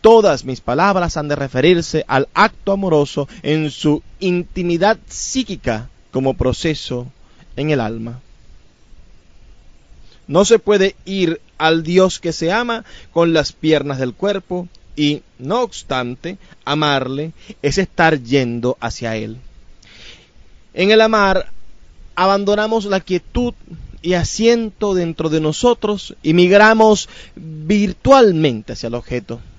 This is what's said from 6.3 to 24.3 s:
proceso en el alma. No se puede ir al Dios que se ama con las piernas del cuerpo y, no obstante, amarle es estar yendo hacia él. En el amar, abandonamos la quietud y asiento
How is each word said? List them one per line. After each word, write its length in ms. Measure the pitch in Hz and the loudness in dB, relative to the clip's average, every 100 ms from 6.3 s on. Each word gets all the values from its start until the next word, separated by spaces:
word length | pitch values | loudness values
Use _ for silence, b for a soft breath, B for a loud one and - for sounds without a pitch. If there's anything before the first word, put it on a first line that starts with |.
proceso 760 | 131 131 120 170 151 - 123 123 - b b b - | 0 -2 0 -2 -4 -6 -10 -10 -18 b b b -8
en 140 | 147 | -2
el 100 | 147 | -2
alma. 400 | 110 113 113 123 - - - - - _ _ - - - _ - - - - - _ - b b - | -2 -6 -12 -14 -20 -20 -20 -20 -20 _ _ -20 -20 -20 _ -20 -20 -20 -20 -20 _ -20 b b -2
No 200 | 147 202 | 2 4
se 120 | 226 | 2
puede 360 | - 208 190 - | 2 2 2 -2
ir 360 | - 196 175 165 - - | -8 -2 -2 -2 -10 -2
al 240 | 160 165 | 2 2
Dios 360 | 160 180 190 - | 2 2 2 0
que 140 | 170 | -8
se 180 | 160 165 | -4 -2
ama 340 | 202 240 226 226 B B | -2 -2 -6 -8 B B
con 220 | - 170 | 0 2
las 180 | 160 143 | 2 0
piernas 460 | - 156 151 139 131 | -4 0 0 0 -4
del 160 | 131 | -6
cuerpo 540 | - 196 196 - 180 175 - - - | -4 -4 -4 -6 -10 -10 -16 -20 -2
y, 260 | 147 147 _ _ | -2 -2 _ _
no 220 | 127 220 | -4 -2
obstante, 800 | 240 - - 131 123 127 165 190 b b | -4 -8 -8 -6 -6 -8 -12 -14 b b
amarle 680 | - 147 151 139 131 135 160 - B B | -6 -2 0 0 -2 -6 -8 -12 B B
es 160 | 143 139 | -4 -2
estar 420 | 185 - 165 156 | -4 2 2 2
yendo 560 | 120 135 123 120 120 127 | 0 0 0 -2 -4 -4
hacia 360 | 117 - 120 110 | -6 -8 -8 -6
él. 200 | 110 117 - - - - B B B B B - - - - | -8 -12 -18 -20 -20 -20 B B B B B -20 -20 -20 -18
En 160 | - 185 | -2 2
el 100 | 220 | 4
amar, 520 | 220 220 202 190 - - - - - - - - | 4 4 2 0 -4 -10 -12 -16 -20 -20 -14 -2
abandonamos 680 | 185 202 202 208 214 226 202 | 0 2 0 0 0 -2 -2
la 140 | 190 | -4
quietud 540 | - 185 - - 240 - - 165 - - | -2 -6 -4 -4 -4 -6 -18 -18 -18 -12
y 120 | 165 | -2
asiento 800 | 180 165 | -2 -2